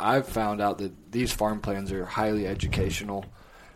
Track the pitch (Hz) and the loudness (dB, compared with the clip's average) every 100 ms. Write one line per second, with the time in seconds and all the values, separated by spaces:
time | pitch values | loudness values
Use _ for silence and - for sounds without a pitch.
0 | 101 135 135 113 104 104 101 - 98 82 | 4 4 2 0 0 2 0 0 -4 -8
1 | - 120 120 - 107 107 104 98 95 95 | -6 -2 0 2 0 0 -2 -2 -2 -4
2 | 90 110 110 107 95 98 - 95 92 - | -2 0 2 2 0 -2 0 2 0 -2
3 | 104 98 - - - - - | -4 -6 -8 -16 -20 -20 -20